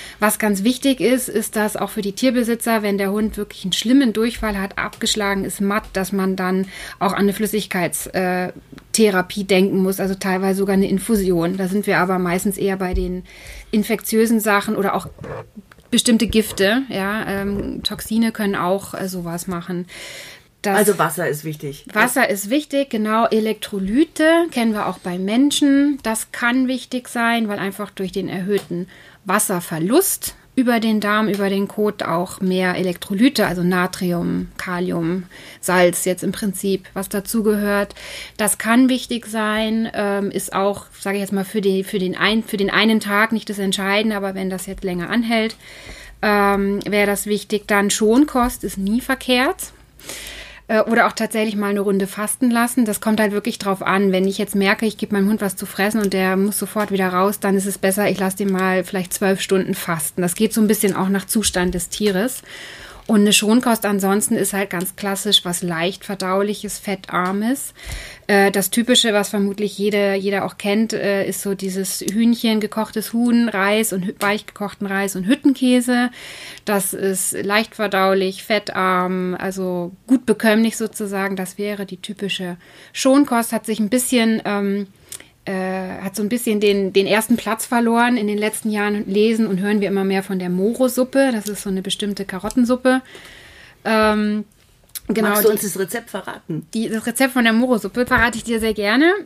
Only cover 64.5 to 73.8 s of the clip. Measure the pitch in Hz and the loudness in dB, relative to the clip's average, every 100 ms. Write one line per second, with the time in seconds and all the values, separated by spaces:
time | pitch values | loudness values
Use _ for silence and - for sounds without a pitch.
64.5 | 196 196 175 180 - 202 196 208 190 180 | -2 -2 -4 -6 -6 -4 -4 0 0 0
65.5 | 175 175 160 175 190 - 196 185 190 208 | -4 -4 -2 -2 -4 -8 -6 -2 0 0
66.5 | 202 208 - - 190 - 175 180 196 220 | -4 -8 -8 -6 -8 -4 -2 0 0 -2
67.5 | 277 - - - - - - - 403 392 | -2 -6 -14 -12 -12 -12 -8 2 4 6
68.5 | 302 285 240 226 247 233 208 196 208 202 | 4 0 0 4 4 6 2 2 0 0
69.5 | 196 208 202 208 208 202 196 196 196 185 | 0 -4 -2 0 2 2 2 0 -2 -2
70.5 | - 202 214 220 220 196 196 190 190 202 | -4 0 2 2 0 0 0 0 -4 -4
71.5 | 190 190 190 190 - - 208 233 226 226 | -4 -4 -4 -4 -4 -2 2 4 4 2
72.5 | 214 208 220 214 220 202 233 240 233 233 | 0 -2 -4 -4 -6 -4 0 2 4 2
73.5 | 202 196 214 | 2 2 2